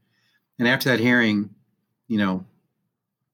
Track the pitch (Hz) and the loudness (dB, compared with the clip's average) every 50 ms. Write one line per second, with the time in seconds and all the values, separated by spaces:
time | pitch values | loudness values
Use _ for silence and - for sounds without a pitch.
0 | _ _ _ _ _ _ _ _ _ _ _ - 117 120 131 131 - 139 123 110 | _ _ _ _ _ _ _ _ _ _ _ -4 -2 0 0 0 0 0 0 2
1 | 113 123 123 123 117 110 107 104 101 98 - _ _ _ _ _ _ _ _ _ | 2 2 2 2 2 2 0 -2 -4 -6 -10 _ _ _ _ _ _ _ _ _
2 | _ - 113 107 104 95 92 92 90 - _ _ _ _ _ _ _ _ _ _ | _ -6 -2 -2 0 -2 -2 -4 -8 -12 _ _ _ _ _ _ _ _ _ _
3 | _ _ _ _ _ _ | _ _ _ _ _ _